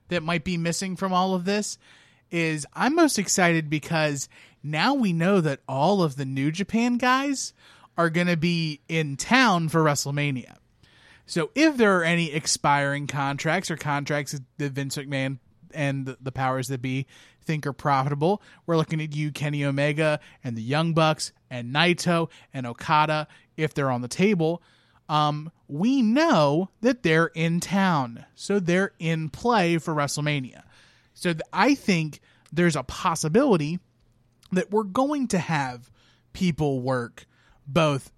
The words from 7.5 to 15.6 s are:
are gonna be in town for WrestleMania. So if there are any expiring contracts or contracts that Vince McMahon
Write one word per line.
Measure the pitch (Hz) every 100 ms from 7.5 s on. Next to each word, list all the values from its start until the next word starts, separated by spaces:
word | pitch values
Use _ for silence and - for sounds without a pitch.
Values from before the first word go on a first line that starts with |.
| - - - - -
are | 170
gonna | 165 175 170
be | 175 170 151 147 -
in | 165 151 139
town | - 247 247 175 160
for | 165
WrestleMania. | 156 139 139 143 143 127 - 50 _ _ _ _ _ - -
So | 175 151
if | 262 320 269
there | 208 185
are |
any | 165 170 165
expiring | 147 - - 151 143 139 143 143
contracts | 143 139 139 160 175 185
or | 160
contracts | 151 143 139 147 139 147 127 -
that | 143
Vince | 135 139 147
McMahon | 139 139 135 131 _ _